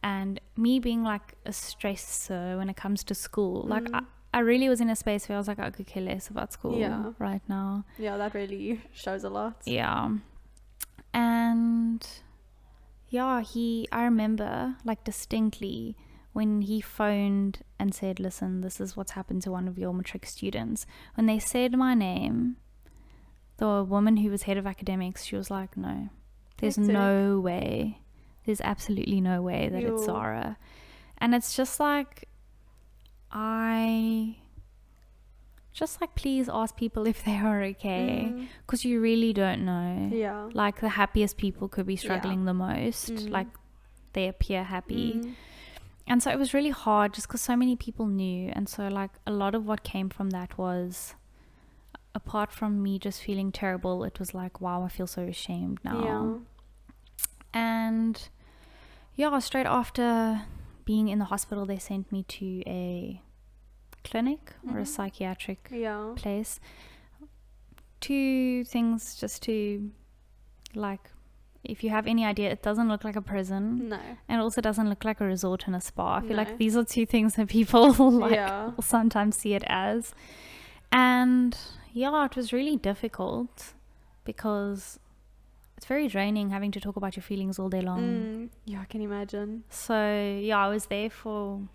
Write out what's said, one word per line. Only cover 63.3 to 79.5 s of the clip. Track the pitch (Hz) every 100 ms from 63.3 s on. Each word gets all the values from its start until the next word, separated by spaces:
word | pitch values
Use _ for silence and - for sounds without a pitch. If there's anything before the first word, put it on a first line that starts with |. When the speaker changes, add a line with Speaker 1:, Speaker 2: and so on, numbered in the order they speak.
| - - - - - - -
Speaker 1:
clinic | - 226 240 302 - - 254
or |
a | 208
Speaker 2:
Mm-hmm. |
Speaker 1:
psychiatric | 202 - 196 - 185 185 - 190 -
Speaker 2:
Yeah. | 247 220 208 214 247
Speaker 1:
place. | 208 202 220 - - - - - - - 294 - - - - - - -
Two | - 277 269 262 254 247 247
things | 233 233 226 - -
just | 214 -
to, | - 220 208 202 208 - - - _ - - - - 214
like, | 208 196 - - - - - -
if | - 220
you | 220
have | 214 214
any | 226 220
idea, | 208 202
it | -
doesn't | 214 208 233
look | 208 214
like | 208
a |
prison. | 196 202 185 196 208 240 240
Speaker 2:
No. | 208 - 240 -
Speaker 1:
And | 226
it |
also | 226 233
doesn't | 220 208 220
look | 202 220
like | 214
a | 202
resort | 185 190 185 -
and | 180
a |
spa. | - - 175 -
I |
feel | 226
Speaker 2:
No. | 214
Speaker 1:
like | 214 233
these | 220 226
are |
two | 226 - 226
things | 233 220 -
that | 208
people, | 220 220 240 269
<laughs> | 262 262 240 214
like, | 220
Speaker 2:
Yeah. | 196 196 220 240
Speaker 1:
sometimes | - 233 226 220 208 208
see | 214